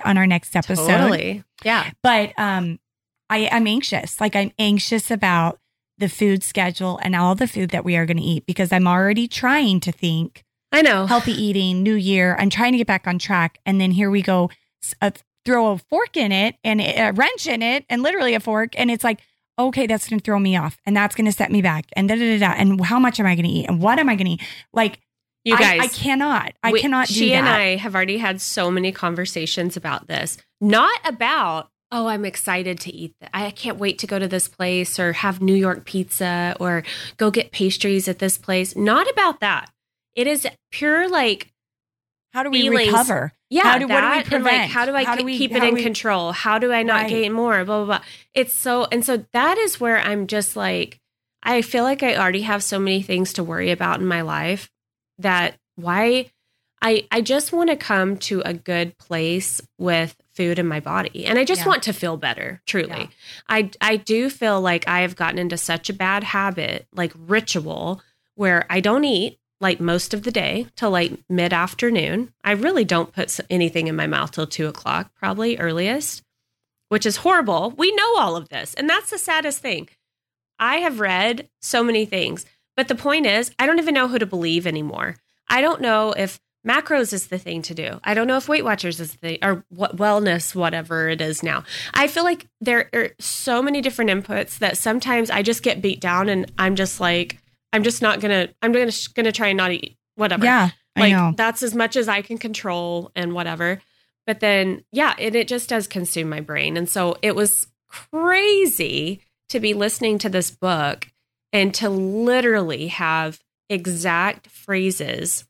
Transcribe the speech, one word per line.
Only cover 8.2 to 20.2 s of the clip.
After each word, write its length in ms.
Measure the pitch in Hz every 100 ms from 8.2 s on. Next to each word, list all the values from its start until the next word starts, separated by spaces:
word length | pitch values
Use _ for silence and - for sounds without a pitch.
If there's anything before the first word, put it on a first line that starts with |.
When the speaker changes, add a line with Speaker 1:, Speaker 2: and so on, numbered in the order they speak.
Speaker 1:
eat, 240 | 165 160
because 260 | - 180 180
I'm 160 | 185 175
already 400 | 180 196 214 240
trying 520 | - 254 294 233 185
to 100 | 180
think 520 | - 175 160 165 - _ _ -
Speaker 2:
I 100 | 294
know. 240 | 294 196
Speaker 1:
healthy 260 | 190 240 240
eating, 520 | 214 208 196 185 185
new 120 | 202
year. 400 | 214 190 190 180 175
I'm 100 | 196
trying 240 | 208 247
to 40 | 247
get 100 | 220
back 200 | 190 185
on 100 | 175
track. 420 | - 180 165 _
And 140 | - 196
then 120 | 185
here 180 | 185 196
we 120 | 202
go, 280 | 190 185 175 - _ -
s-, 100 | - -
uh, 100 | 202 - _ _
throw 260 | 240 240 220
a 60 | 185
fork 400 | - 330 480 320
in 140 | 208
it 240 | 190 220 -
and 180 | 226 214
a 300 | - - 214
wrench 360 | 196 311 494 320
in 140 | 226
it 240 | 233 277 -
and 120 | 240
literally 300 | 285 381 254
a 60 | 220
fork. 320 | 226 214 233 -
And 140 | 240
it's 120 | 226
like, 180 | 233 214 _ _ _ -
okay, 300 | 254 262 226
that's 220 | 220 -
gonna 100 |
throw 200 | 214